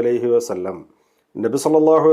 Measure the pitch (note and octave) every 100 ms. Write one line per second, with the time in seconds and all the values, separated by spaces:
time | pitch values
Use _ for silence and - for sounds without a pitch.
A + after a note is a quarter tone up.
0 | A#2+ A#2+ A#2+ A#2+ A#2 F#2 F#2+ F2 - _
1 | _ _ _ - A2+ C#3 D#3 D#3 D#3 D#3+
2 | D#3